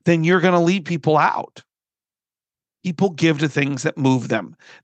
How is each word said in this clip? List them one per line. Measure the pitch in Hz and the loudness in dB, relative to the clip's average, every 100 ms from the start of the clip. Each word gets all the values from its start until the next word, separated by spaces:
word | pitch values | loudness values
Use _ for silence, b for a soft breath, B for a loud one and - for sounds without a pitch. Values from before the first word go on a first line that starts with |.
Then | - 170 | 0 2
you're | 160 185 | 2 2
gonna | 180 175 | 2 2
leave | 170 196 | 2 0
people | 151 170 156 151 | -4 -4 0 2
out. | 170 - - - _ _ _ _ _ _ _ _ _ _ _ _ | 0 -2 -8 -16 _ _ _ _ _ _ _ _ _ _ _ _
People | 180 156 196 | -8 0 0
give | 147 165 147 | 2 0 2
to | 151 | 0
things | 143 143 135 | -2 -2 -2
that | 156 - | -6 -2
move | 135 131 - | 0 0 0
them. | 110 87 - B B | -6 -6 -18 B B